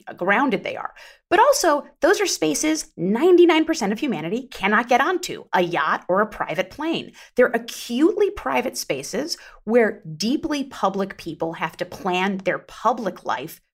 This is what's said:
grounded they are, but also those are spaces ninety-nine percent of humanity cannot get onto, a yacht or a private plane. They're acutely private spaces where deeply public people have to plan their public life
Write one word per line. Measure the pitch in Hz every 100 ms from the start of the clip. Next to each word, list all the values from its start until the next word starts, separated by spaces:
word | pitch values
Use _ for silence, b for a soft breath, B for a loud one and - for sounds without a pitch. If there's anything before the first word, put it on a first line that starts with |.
| - 156
grounded | 180 202 269 185 -
they | -
are, | - - B B B
but | 359
also | 523 539 339 294 - _
those | 302 415
are | 381
spaces | - 311 285 311 311 - -
ninety-nine | 170 220 339 349 339 320
percent | 311 320 196
of | 214
humanity | 294 165 160 226 269
cannot | - 196 214 240
get | 247
onto, | 285 370 - 101 -
a | 190
yacht | 175 165 151 175 -
or | 185
a | 214
private | - - 160 180
plane. | - 311 240 - - B B
They're | 247
acutely | 233 240 - - 240 330 427 403
private | 403 - 262 - -
spaces | - 139 147 196 311 - B B
where | - 240 214 - 160 156
deeply | 208 285 320 294 269
public | - 196 196 190 -
people | - 151 165
have | 165 170 -
to | 175
plan | - 190 180 196 196
their | 185 147
public | - - 220 240 202 -
life | - 113 156 - _